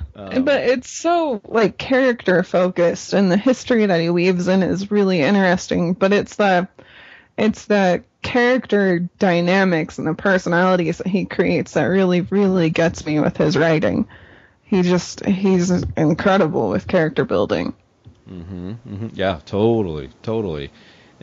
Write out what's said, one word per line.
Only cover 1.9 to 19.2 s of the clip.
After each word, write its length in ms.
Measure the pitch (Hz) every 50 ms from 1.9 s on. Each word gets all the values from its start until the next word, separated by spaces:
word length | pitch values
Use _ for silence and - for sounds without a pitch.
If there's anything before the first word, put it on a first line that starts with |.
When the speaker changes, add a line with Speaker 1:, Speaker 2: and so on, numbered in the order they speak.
| 262 254 269 254 233 240 - - 185 170 185
Speaker 2:
focused, 680 | - - 175 185 185 180 180 175 170 202 - - - -
and 180 | 190 202 185
the 60 | 170
history 480 | 202 - 262 254 - - - 254 226 214
that 140 | 196 180 165
he 80 | 165 170
weaves 380 | 175 175 170 185 185 175 180
in 140 | 180 185 190 180
is 280 | 175 170 180 196 202
really 300 | 208 208 202 190 185 175
interesting. 720 | 135 151 202 196 190 180 175 180 - - - 180 175 165 185
But 200 | - 196 196 202
it's 220 | 196 - - -
the, 320 | - 208 196 185 175 180 - _ - - - - - - - - - - _ _
it's 280 | - 214 220 - - -
the 380 | - 208 202 196 180 175 - - _ _ _
character 760 | - - - 247 240 240 254 254 - - 202 202 196 190 175 170 175 175 - -
dynamics 800 | 208 190 170 175 175 175 185 196 190 190 175 160 151 - -
and 100 | - -
the 60 | 156 160
personalities 840 | - - 202 185 190 - - 170 170 185 185 185 175 170 156 - -
that 80 | -
he 180 | 185 185 185 147
creates 480 | - - - 175 175 175 151 190 - -
that 120 | 165 147
really, 360 | - 180 196 190 180 180 180
really 480 | 196 - 185 202 202 190 185 185 165 160
gets 360 | 165 - 165 170 - - -
me 140 | 151 151 151
with 180 | - - -
his 200 | - 160 156 -
writing. 500 | 131 160 165 156 156 101 101 90 - - - - - - - - - - _ _ _ _
He 180 | - 208 185
just, 420 | 180 175 180 175 - - - - -
he's 440 | - 196 185 196 190 190 180 175 185
incredible 1000 | 180 - - - - - 156 151 151 - - 202 190 196 175 156 - 131 120 117
with 180 | - - -
character 380 | - - 180 156 151 - - 131
building. 500 | - 98 92 107 - - 78 - - - _ _ _ _ _ _ - - _ _ 107
Speaker 1:
Mm-hmm, 400 | 95 87 85 90 95 87 90 92
mm-hmm. 360 | 113 113 - 120 104 98 113 110 82
Yeah, 280 | 95